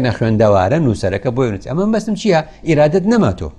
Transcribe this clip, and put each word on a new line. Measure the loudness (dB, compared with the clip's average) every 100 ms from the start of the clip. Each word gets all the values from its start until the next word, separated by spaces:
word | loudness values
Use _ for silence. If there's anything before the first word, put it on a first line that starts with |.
| 0
نەخوێندەوارە | 0 0 2 4 4 2 2 0
نووسەرەکە | 0 -2 -4 -4 -2
بۆی | -2
نووسێ. | -4 -6
ئەمە | -4 -2
بەسم | -2 -2 -4
چییە؟ | 0 0 -2 -6 -2
ئیرادەت | 2 2 2 2
نەماتۆ. | 2 0 -2 -8